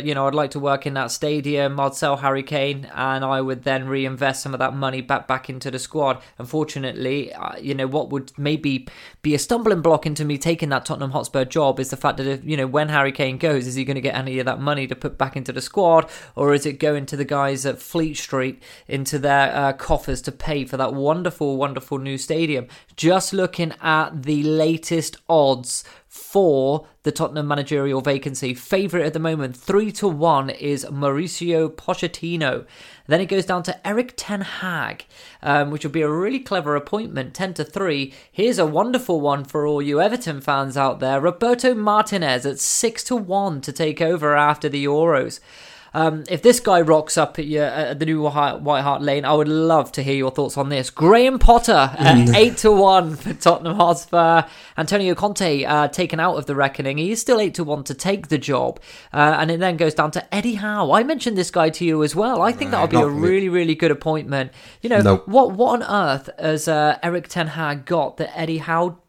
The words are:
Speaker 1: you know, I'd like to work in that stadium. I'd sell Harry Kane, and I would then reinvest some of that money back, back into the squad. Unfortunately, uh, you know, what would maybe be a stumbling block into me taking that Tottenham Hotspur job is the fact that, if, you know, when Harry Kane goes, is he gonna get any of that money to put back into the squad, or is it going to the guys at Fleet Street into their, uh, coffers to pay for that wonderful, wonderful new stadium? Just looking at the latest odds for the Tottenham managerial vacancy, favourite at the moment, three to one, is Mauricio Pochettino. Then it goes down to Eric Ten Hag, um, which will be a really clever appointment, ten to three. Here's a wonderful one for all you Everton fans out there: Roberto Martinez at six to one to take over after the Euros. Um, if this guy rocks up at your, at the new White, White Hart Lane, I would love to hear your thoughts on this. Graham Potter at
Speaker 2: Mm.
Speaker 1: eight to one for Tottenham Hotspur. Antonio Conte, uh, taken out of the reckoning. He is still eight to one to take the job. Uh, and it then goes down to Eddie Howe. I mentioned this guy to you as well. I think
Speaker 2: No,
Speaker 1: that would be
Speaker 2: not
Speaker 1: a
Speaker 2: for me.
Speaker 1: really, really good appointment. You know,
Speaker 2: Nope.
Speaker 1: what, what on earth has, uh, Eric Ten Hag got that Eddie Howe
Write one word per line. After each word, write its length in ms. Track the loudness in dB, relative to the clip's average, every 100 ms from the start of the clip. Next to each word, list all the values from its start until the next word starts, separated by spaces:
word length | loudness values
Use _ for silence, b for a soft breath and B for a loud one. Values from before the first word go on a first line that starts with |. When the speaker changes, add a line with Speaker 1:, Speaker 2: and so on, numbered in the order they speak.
| -2
Speaker 1:
you 80 |
know, 140 | -2 0
I'd 80 | 0
like 160 | -2
to 80 | -2
work 260 | -2 -2 -2
in 80 |
that 160 | -6 -6
stadium. 720 | -4 -2 -2 -2 0 0 0
I'd 160 | -2 0
sell 220 | -2 0
Harry 260 | 0 -2
Kane, 440 | -2 -4 -2 -4 -10
and 320 | -6 -4 -2 -2
I 160 | -2
would 220 | -2 -4
then 240 | -2 -2 -2
reinvest 560 | -4 -4 -2 -2 -2
some 100 | -6
of 60 | -4
that 160 | -4 -2
money 260 | -4 -4
back, 260 | -4 -4 -2
back 220 | -6 -6
into 220 | -12 -10
the 80 | -8
squad. 420 | -8 -2 -2 -2 b b
Unfortunately, 960 | -8 -4 -4 -6 -8 -6 -4 -4 -6
uh, 220 | -10 -12 -10
you 160 | -6
know, 140 | -4 -2
what 240 | -2 -4
would 200 | -6 -8 -6
maybe 500 | -2 -2 -2 -4 -6 B B B
be 100 | -2
a 60 | -2
stumbling 420 | 0 0 2 2
block 240 | 4 4 2
into 180 | -4
me 140 | -4 -2
taking 320 | -2 -2 -2
that 160 | -2 -4
Tottenham 240 | -6 -6
Hotspur 340 | -6 -4 -2 -2
job 340 | 0 0 0
is 100 | -4
the 80 | -4
fact 200 | -2 -2
that, 100 | -4
if, 160 | -6
you 120 | -4 -4
know, 120 | -2
when 220 | 0 0
Harry 220 | 2 0
Kane 280 | 0 -4 -2
goes, 260 | 0 0 -2
is 80 |
he 100 | -4
gonna 160 | -4 -4
get 140 | -4
any 240 | -4 -4 -4
of 80 | -4
that 140 | -2
money 240 | -2 -2 -4
to 100 | -6
put 220 | -8 -4
back 180 | -4 -4
into 160 | -8
the 100 | -8
squad, 460 | -6 0 4 4 4 B B B
or 180 | 2
is 100 | 2 0
it 80 |
going 340 | -2 -2 -2 -4
to 100 | -6
the 80 | -4
guys 400 | -2 -2 -2 -4
at 160 | -6
Fleet 320 | -6 -4 -4 -6
Street 440 | -6 -4 -4 -6 b b b
into 300 | -8 -4 -2
their, 340 | 2 4 2 2
uh, 180 | -2
coffers 480 | -2 -2 -2 -2 -8
to 100 | -8
pay 320 | -8 -4 -4
for 140 | -4 -4
that 160 | -4
wonderful, 640 | 0 0 0 -2 -4 -4 -2
wonderful 400 | -4 -6 -8 -8
new 220 | -6 -8
stadium? 480 | -4 -2 -2 -2 -6 b b b
Just 380 | 2 2 2
looking 400 | -2 -2 -2 -6 -4
at 420 | 0 0 0 -4
the 200 | -4 -2
latest 720 | 0 2 2 0 -2 -4 -4 -6 2
odds 560 | 4 4 2 -4 -10 -10 b b
for 760 | -20 -2 2 4 4 2 0 -4 b
the 80 | -6
Tottenham 360 | -2 -4 -4 -4
managerial 540 | -4 -2 -2 0 -2
vacancy, 520 | 0 -2 -4 -6 -6 -8
favourite 500 | -2 -2 0 -2 -2
at 80 |
the 60 | -2
moment, 360 | -2 -2 -6 -8
three 360 | 0 0 0
to 140 | -2 -4
one, 420 | 0 2 2 0
is 340 | -6 -4 -4 -6
Mauricio 840 | -4 -2 -2 -4 -6 -2 0 0
Pochettino. 960 | -4 -6 -4 -6 -6 -6 -4 -2 -4 -8 b b b b
Then 140 | 0
it 60 | 2
goes 180 | -2 -2
down 180 | -4
to 240 | -4 -8 -4
Eric 260 | -4 -4 -8
Ten 240 | -8 -8
Hag, 640 | -8 -8 -6 -6 -6 -8 -16 b b b
um, 280 | 0 0 0
which 140 | -4 -4
will 60 |
be 100 | -2
a 80 | 0
really 300 | 0 -2 -4
clever 360 | -4 -4 -2 -4
appointment, 580 | -4 -6 -6 -8 -8 -8
ten 180 | -8
to 100 | -6
three. 500 | -8 -4 -4 -4 -6 b b
Here's 280 | -2 0 2
a 60 | 0
wonderful 560 | 0 0 -2 0 0
one 240 | 0 -2 -2
for 200 | -4 -2
all 140 | -2
you 200 | 0 2
Everton 400 | 2 0 -6 -6
fans 340 | -2 -2 -2 0
out 240 | 0 0
there: 220 | 0 0
Roberto 520 | 0 0 0 2 2 2
Martinez 680 | 2 2 2 0 0 0 -2
at 140 | -4
six 440 | -2 0 -2 -4 -4
to 100 | -4
one 460 | -2 -2 -2 -4
to 100 | -6
take 300 | -4 -2 0
over 340 | 0 0 2 4
after 320 | 4 2 -2
the 160 | -2 0
Euros. 540 | 2 2 2 0 -8 b b b b b
Um, 320 | -2 0 -2 -4
if 140 | 2
this 160 | 6 6
guy 220 | 6 4
rocks 360 | 6 4 2 0
up 220 | 0 -2
at 80 | -4
your, 160 | 0 0
at 320 | -2 -4 -2
the 80 | -2
new 160 | 0
White, 400 | 0 0 0 0
White 200 | 0 0
Hart 180 | 0 0
Lane, 240 | 0 0 2
I 80 |
would 140 | 2 2
love 440 | 2 4 2 2
to 100 | -4
hear 100 | -2
your 160 | 0 -2
thoughts 260 | -2 -2 -2
on 140 | -2
this. 220 | -4 -4
Graham 480 | 2 6 6 6 8
Potter 320 | 8 8 6 4 4 4
at 300 | 6 8 8
Speaker 2:
Mm. 80 | 8
Speaker 1:
eight 220 | 6 6
to 140 | 4
one 440 | 6 8 6 4 -4
for 180 | -10
Tottenham 420 | 0 4 4 2 2
Hotspur. 680 | 4 2 0 2 6 4 2 B B B
Antonio 380 | 0 0 2 0
Conte, 480 | -2 0 0 0 2
uh, 220 | 2 2
taken 320 | 0 -2 0
out 180 | 0 0
of 80 | -2
the 80 |
reckoning. 460 | 0 0 -2 -6 -2
He 120 | -2
is 80 | -2
still 200 | 2 2
eight 160 | 2 -4
to 80 |
one 200 | -4 -6 -6
to 100 | -6
take 320 | -4 -4 -2
the 100 | -2
job. 420 | 0 -2 -2 -4 b b b
Uh, 260 | 2 4 4
and 100 | 0
it 100 | 0
then 180 | 0 2
goes 180 | 0 2
down 160 | -2
to 240 | -2 -6 -4
Eddie 180 | -4
Howe. 380 | -4 -4 -2 2
I 100 | 2
mentioned 340 | 2 -2 -2 -2
this 140 | 0
guy 200 | 2 2
to 120 | 2
you 200 | 0 2
as 120 | 0 0
well. 240 | 0 2
I 80 | 0
think 180 | 0 -2
Speaker 2:
No, 80 | 0
Speaker 1:
that 40 |
would 60 | 2
be 60 | 4
Speaker 2:
not 80 | 2
Speaker 1:
a 40 |
Speaker 2:
for 60 | 2
me. 120 | 2
Speaker 1:
really, 220 | 2 2
really 240 | 2 2
good 160 | 2 2
appointment. 640 | 2 -2 -2 -2 -4 -4 -10 b b
You 60 | 4
know, 100 | 6
Speaker 2:
Nope. 260 | 6 4 4
Speaker 1:
what, 260 | 4 6
what 280 | 4 2 2
on 100 | 0
earth 380 | 0 0 -2 -6 -6
has, 300 | -2 0 0
uh, 320 | 2 4 2
Eric 280 | 0 -4 -4
Ten 180 | -6 -4
Hag 380 | -4 -4 -4 -2
got 300 | 0 0 -4
that 200 | -8 -6
Eddie 220 | -4 -4
Howe 400 | -2 0 0 -4